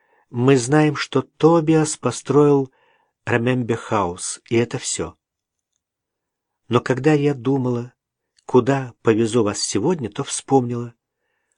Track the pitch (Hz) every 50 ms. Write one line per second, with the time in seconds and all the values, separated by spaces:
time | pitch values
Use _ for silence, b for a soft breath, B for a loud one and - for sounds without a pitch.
0 | _ _ _ _ _ _ - 120 123 135 139 127 117 127 151 156 151 151 139 -
1 | - - - 135 - _ _ - 151 160 170 170 156 156 160 156 151 147 - -
2 | - 123 - - - - 139 147 147 147 143 139 135 131 _ _ _ _ _ _
3 | _ _ _ _ - - 117 120 117 123 127 127 117 110 117 - - - 113 104
4 | 95 87 90 92 - - - - _ - - 113 120 117 - 123 - - - -
5 | 82 80 - _ _ _ _ _ _ _ _ _ _ _ _ _ _ _ _ _
6 | _ _ _ _ _ _ _ _ _ _ _ _ _ - 113 123 - - 127 127
7 | 131 156 151 143 143 147 143 127 113 131 135 135 123 123 120 120 120 127 _ _
8 | _ _ _ _ _ _ _ _ - - - 123 117 131 139 135 131 120 - _
9 | - 117 113 107 117 107 110 123 104 104 98 - - - - 101 110 165 185 156
10 | 120 101 - - - - - - - - 139 135 123 120 120 120 120 120 - _
11 | _ _ _ _ _ _ _ _ _ _ _